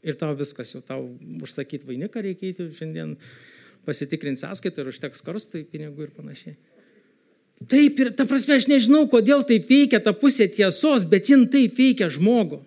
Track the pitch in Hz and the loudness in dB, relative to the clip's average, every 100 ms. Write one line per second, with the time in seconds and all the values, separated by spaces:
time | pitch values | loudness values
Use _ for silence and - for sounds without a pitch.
0 | - 151 156 143 143 - 117 135 _ 135 | -10 -8 -8 -8 -10 -12 -16 -18 _ -14
1 | 127 123 - 160 147 - 135 143 139 127 | -14 -18 -18 -16 -14 -14 -14 -14 -12 -12
2 | 185 240 196 185 190 180 175 156 160 160 | -12 -10 -10 -10 -12 -12 -14 -14 -14 -12
3 | 156 156 - - _ _ _ _ - 143 | -12 -14 -18 -20 _ _ _ _ -12 -10
4 | 139 156 147 131 151 190 190 160 135 127 | -8 -8 -8 -10 -10 -10 -10 -10 -14 -12
5 | 143 - - 196 - 165 151 156 151 143 | -14 -14 -14 -14 -12 -16 -16 -16 -16 -16
6 | 151 - 147 143 165 147 _ _ _ _ | -16 -16 -20 -20 -20 -20 _ _ _ _
7 | _ _ _ _ _ _ 120 262 294 285 | _ _ _ _ _ _ 0 4 4 2
8 | 262 196 262 269 262 277 247 285 226 302 | -2 0 -2 -2 2 2 4 2 4 4
9 | 269 240 214 285 277 226 - 269 285 233 | 4 2 4 2 4 0 4 4 4 2
10 | - 196 277 262 208 - 196 - 311 269 | 0 2 2 2 0 2 0 2 0 0
11 | 170 196 196 277 240 277 240 - 262 254 | 2 0 4 4 6 4 2 2 2 2
12 | 180 139 190 240 175 143 | -2 0 2 2 0 -6